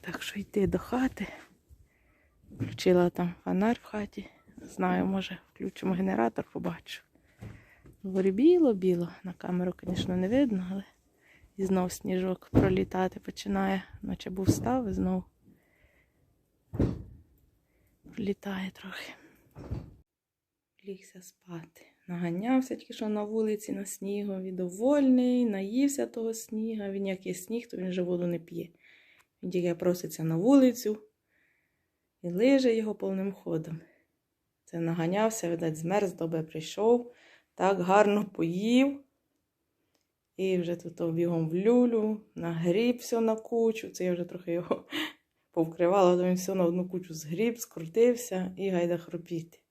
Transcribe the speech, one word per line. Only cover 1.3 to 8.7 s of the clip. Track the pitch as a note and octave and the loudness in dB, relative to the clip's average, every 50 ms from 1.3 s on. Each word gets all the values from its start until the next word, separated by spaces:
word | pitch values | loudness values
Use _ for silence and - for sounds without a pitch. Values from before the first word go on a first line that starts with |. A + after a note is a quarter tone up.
| - - - _ _ _ _ _ - _ - _ _ _ _ _ _ _ _ _ _ _ _ - | -10 -18 -20 _ _ _ _ _ -20 _ -20 _ _ _ _ _ _ _ _ _ _ _ _ -20
Включила | - - A2+ - - - - F#3 F3+ F3+ F3 F3 | -10 -8 -8 -8 -6 0 4 4 6 6 4 2
там | - - F3+ F3 F3 - _ | 0 -2 -4 -4 -4 -8 _
фонарь | F#3 F3+ F#3 G3+ A3+ A#3+ - - | -4 -2 0 0 0 0 -2 -6
в | |
хаті. | - - G#3+ G#3 - _ - G3 - _ _ _ _ - | -12 -10 -10 -10 -10 _ -16 -16 -16 _ _ _ _ -20
Не | - - | -20 -20
знаю, | - - - F#3 F3+ F3+ F3+ F3+ | -18 -6 -4 -2 0 0 0 0
може, | F#3+ F#3+ F#3+ F#3 - F#3 - _ _ _ | 0 -2 -2 -4 -6 -10 -14 _ _ _
включимо | - G3 F#3+ - - - F#3+ F#3+ | -10 -10 -10 -10 -6 -4 -2 -2
генератор, | F3 F#3+ F#3+ F#3+ G#3+ A#3 A#3 - - - _ | 0 0 0 0 0 0 0 -2 -4 -10 _
побачу. | _ - - F3+ E3 - - - - - _ _ _ _ _ _ _ _ - - - - - _ _ _ _ - - _ - | _ -6 -6 -6 -6 -8 -12 -16 -18 -18 _ _ _ _ _ _ _ _ -18 -18 -18 -18 -20 _ _ _ _ -20 -20 _ -12
Говорю, | F#3+ F#3 F#3+ F#3 G3 | -4 -2 0 2 2
біло-біло. | F#3+ G3 C4 E4 F4+ F4+ D#4+ C4 | 2 6 6 6 8 8 6 4